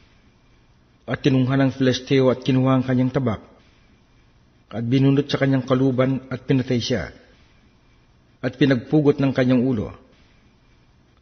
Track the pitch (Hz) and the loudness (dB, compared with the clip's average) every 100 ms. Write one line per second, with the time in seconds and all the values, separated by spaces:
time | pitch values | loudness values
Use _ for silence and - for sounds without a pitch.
0 | _ _ _ _ _ _ _ _ _ _ | _ _ _ _ _ _ _ _ _ _
1 | - 113 147 131 127 135 135 131 127 123 | -10 -4 0 2 2 0 0 0 0 0
2 | - 135 131 120 - 131 131 131 127 127 | 0 2 2 0 0 0 2 2 0 0
3 | 127 143 120 98 - - _ _ _ _ | 0 -2 -2 -4 -10 -20 _ _ _ _
4 | _ _ _ _ _ _ _ 104 117 131 | _ _ _ _ _ _ _ -8 -2 2
5 | 139 139 139 135 139 135 120 127 135 123 | 4 2 0 -2 0 0 0 0 2 0
6 | 131 131 - 113 - 135 123 123 - 113 | 0 -2 -6 -10 -2 -2 0 -2 -2 -4
7 | 69 - - _ _ _ _ _ _ _ | -4 -14 -20 _ _ _ _ _ _ _
8 | _ _ _ _ 127 - 147 127 - 156 | _ _ _ _ -10 0 2 2 0 2
9 | 143 143 135 127 127 127 131 117 69 - | 2 2 0 0 2 2 0 -2 -6 -12
10 | _ _ _ _ _ _ _ _ _ _ | _ _ _ _ _ _ _ _ _ _
11 | _ _ | _ _